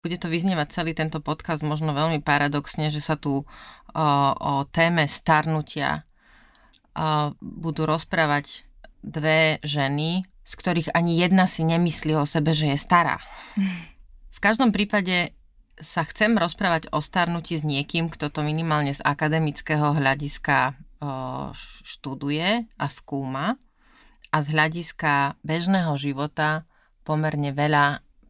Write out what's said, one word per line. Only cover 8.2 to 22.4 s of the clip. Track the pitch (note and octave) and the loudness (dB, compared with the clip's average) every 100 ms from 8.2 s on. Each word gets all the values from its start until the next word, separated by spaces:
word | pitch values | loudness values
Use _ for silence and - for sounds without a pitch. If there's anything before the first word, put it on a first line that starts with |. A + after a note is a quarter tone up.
| D#3 D3 C#3+ - - - - _ | 2 2 -2 -16 -18 -20 -20 _
dve | D3 D3+ D#3 D#3 D#3+ D3+ | -10 -2 2 4 4 2
ženy, | D3+ C#3+ C3+ C#3+ D#3 F3+ F#3 - | -2 -2 0 0 0 -2 -4 -16
z | - - | -16 -6
ktorých | - E3+ D#3+ | -2 0 0
ani | E3+ E3+ E3 | 0 2 2
jedna | F3 F#3+ F#3 | 4 6 4
si | - | 2
nemyslí | D#3+ E3 F3 D#3 D#3 D#3 | 2 2 2 0 0 0
o | D3 | 2
sebe, | D#3+ D3+ | 2 2
že | D3+ D3+ C#3 | 2 2 0
je | |
stará. | - C#3 C3+ - - - - - G3 F3 E3+ - - - - | 4 4 4 -2 -8 -18 -8 -2 -2 -4 -14 -20 -20 -20 -20
V | - | -2
každom | G3+ A3+ B3 G3 | 0 4 2 2
prípade | G#3 G#3 F3+ F3+ F3 - _ _ _ - | 0 0 0 0 0 -6 _ _ _ -16
sa | D#3+ - | -6 -4
chcem | D#3 - A3 A3 | -4 0 2 4
rozprávať | E3+ - G3 E3 - | 2 0 0 0 0
o | D#3 | -4
starnutí | - F#3 F3 E3+ D#3+ E3 | -2 0 0 -2 -4 -4
s | |
niekým, | D3+ C#3 C#3+ E3+ E3 | -2 -2 -2 -2 -4
kto | - D3 | -4 -6
to | - | -2
minimálne | D3+ D#3 E3 D3+ C#3+ | -2 -2 0 0 0
z | C#3+ | 0
akademického | - D3 D#3 D#3+ D#3 C#3+ - D3+ D3+ D3+ | -2 0 2 2 0 -4 -2 2 2 2
hľadiska, | C3+ C#3 C#3+ - - C#3 C3 C3 - - | 2 2 -4 -6 0 2 2 -4 -20 -10
o, | D3 C3 B2+ C3 C3+ - | -8 -6 -8 -8 -10 -12
š-, | - - - - | -18 -20 -18 -12
študuje | C#3 C#3 C#3+ D3+ | -10 -6 -4 0